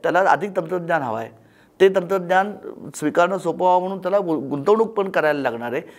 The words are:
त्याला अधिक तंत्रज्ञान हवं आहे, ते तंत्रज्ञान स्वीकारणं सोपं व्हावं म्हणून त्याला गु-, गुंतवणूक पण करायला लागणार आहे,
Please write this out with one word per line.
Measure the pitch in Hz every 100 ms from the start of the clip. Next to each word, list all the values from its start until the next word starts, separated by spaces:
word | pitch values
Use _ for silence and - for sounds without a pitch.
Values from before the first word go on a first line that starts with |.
त्याला | 165 170
अधिक | 190 143 208 190
तंत्रज्ञान | 160 180 170 165
हवं | 127 110
आहे, | 113 - _ _ _ -
ते | 190
तंत्रज्ञान | 190 170 196 170 185 202 196 - - - -
स्वीकारणं | 151 165 175 190
सोपं | 170 160
व्हावं | 180 180
म्हणून | 185 190
त्याला | 185 202
गु-, | 180 156 131
गुंतवणूक | 139 147 214 220
पण | 214 196
करायला | 170 151 147
लागणार | 131 117 120
आहे, | 131 -